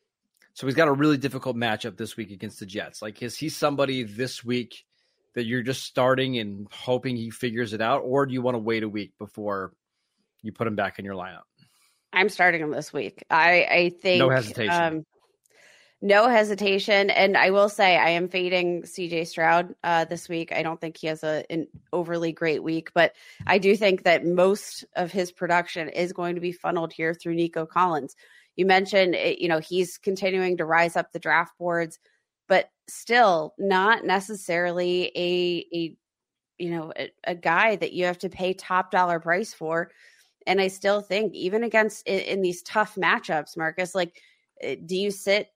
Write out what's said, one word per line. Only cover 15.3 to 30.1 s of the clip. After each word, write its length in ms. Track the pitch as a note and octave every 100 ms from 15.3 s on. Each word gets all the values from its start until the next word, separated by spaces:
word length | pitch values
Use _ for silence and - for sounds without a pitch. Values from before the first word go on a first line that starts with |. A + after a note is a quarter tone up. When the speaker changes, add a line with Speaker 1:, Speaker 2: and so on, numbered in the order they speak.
| _ _ _ _ _ _ -
Speaker 2:
no 280 | G3 G3+ A#3+
hesitation. 840 | A3+ G#3+ G3+ G3+ G3 A3 G3+ G3
And 260 | - G3 D#3
I 140 | E3+
will 200 | G3+ G#3
say 280 | G#3 F#3+ E3
I 120 | D3+
am 180 | E3+ F3+
fading 580 | F#3 F3+ F3+ F3 F3 -
C 240 | - E3+
J 160 | E3+ E3
Stroud, 480 | - E3 E3+ F3+ -
uh, 220 | F3 E3+ E3
this 240 | E3+ -
week. 220 | E3 E3
I 100 | C#3
don't 180 | D#3+ E3
think 180 | D#3+ -
he 100 | D#3+
has 160 | D#3
a, 200 | D#3 D3+ -
an 160 | E3 - - -
overly 400 | F3 E3+ E3+ E3
great 300 | D#3+ E3 C3+
week, 300 | D#3 D#3+ D#3+
but 200 | F3 D#3+ - - - -
I 100 | G3
do 180 | G3 G3+
think 280 | G#3 F3+
that 200 | F3+ D#3+
most 640 | E3+ F3 F#3+ G3+ - - - -
of 160 | E3+
his 200 | F#3+ F3
production 580 | - F3 F3 E3+ F3+ D#3
is 240 | - F3
going 220 | F#3 F3 F3
to 60 |
be 100 | F3+
funneled 420 | F3 E3+ E3+ E3
here 220 | - D#3+ E3+
through 180 | E3+
Nico 320 | E3+ E3+ E3+ D#3+
Collins. 500 | F3 F3+ D#3 C3+ - _ - _ -
You 120 | F#3+
mentioned, 480 | F#3+ F#3+ G3+ F3+ A#2+
it, 240 | D3+ -
you 80 | E3+
know, 120 | D#3+
he's 380 | - F3+ F3 -
continuing 600 | G#3